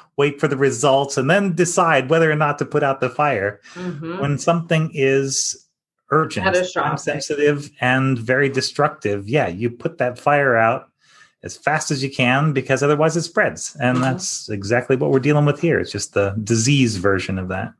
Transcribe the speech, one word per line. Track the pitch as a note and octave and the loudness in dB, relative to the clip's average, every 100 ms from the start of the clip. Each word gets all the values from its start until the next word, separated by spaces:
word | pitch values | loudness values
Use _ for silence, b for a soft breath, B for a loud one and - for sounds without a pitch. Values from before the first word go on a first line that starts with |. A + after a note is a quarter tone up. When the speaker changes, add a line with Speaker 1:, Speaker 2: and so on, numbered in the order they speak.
| B - | B 0
Speaker 1:
wait | C#3+ C#3+ | 0 0
for | D3+ | -2
the | C3+ | 2
results | C3+ A#2+ D3 C3+ C#3 - | 0 2 2 4 2 0
and | C3 | 2
then | G3 G3 | 2 2
decide | E3 F3 - E3+ D3 C3 | 0 0 2 4 2 2
whether | D#3+ D#3+ | 2 2
or | D3+ | 2
not | D3 C#3+ | 0 -2
to | |
put | C#3+ D3 | -2 0
out | C#3+ C3+ | 0 0
the | B2+ | -2
fire. | - D3 A2+ G2+ G#2 - | 0 0 0 -2 -4 -14
Speaker 2:
Mm-hmm. | F3 F3+ D3 E3 F3 | -10 -8 -8 -8 -6
Speaker 1:
When | C#3+ C#3+ | -4 0
something | - E3+ E3 D#3+ D#3+ | 0 0 0 -2 0
is | D3+ C3+ C3+ C#3 C3+ - - _ _ _ _ - | 0 2 2 0 -4 -6 -8 _ _ _ _ -2
urgent, | D3+ D#3 - F#3+ | 0 0 -2 0
Speaker 2:
Catastrophic. | F3+ F3+ E3+ D3 D3+ | 0 0 -4 -4 -4
Speaker 1:
sensitive | D#3 D3 - D3 D3 C#3+ C#3+ - | -6 -6 -4 0 2 0 -6 -2
and | B2+ C3 C3+ B2 | 2 2 2 0
very | A2+ C3 C#3+ | 0 0 2
destructive, | B2+ - - D3 - G#2 G2+ G2+ | -2 -4 0 -2 0 -4 -4 -2
yeah, | C#3+ G#2 | -2 -2
you | F2 A#2 | -2 -6
put | A#2 E3 - | -4 -8 -4
that | B2 B2 | -4 -2
fire | C#3+ C#3+ C3+ A#2 | 0 2 2 4
out | A2+ C3 - _ b b b _ | 2 0 -6 _ b b b _
as | - - | -16 -6
fast | - D3+ - | -2 -2 -2
as | C#3 | -4
you | C3+ | -4
can | - B2 C3+ D#3 | 0 2 2 2
because | C3+ - C3 | 0 0 0
otherwise | C#3+ D3 D#3+ E3 | 2 2 2 0
it | |
spreads. | D#3+ - D#3+ F#2+ - - | -2 -2 -2 -4 -12 -2
And | B2+ B2+ | 0 0
Speaker 2:
Mm-hmm. | |
Speaker 1:
that's | C3 D#3 - - - | 0 -2 -6 -10 -8
exactly | G#2 G2 A2+ - C3 | -8 -2 0 2 0
what | D3 | 2
we're | C3+ | 2
dealing | C#3 D3 | 2 2
with | D3 C#3 | 2 2
here. | E3+ G#2+ | 0 0
It's | F#2 | -2
just | G2+ - | -8 -4
the | G#2 G2 G#2 | -2 0 -2
disease | G#2 A2+ A2+ C#3+ A#2+ G2+ | 0 0 2 2 2 2
version | F#2+ F#2+ F2+ F#2+ | 0 0 -2 -6
of | F#2 | -4
that. | F#2 A2 | -6 -8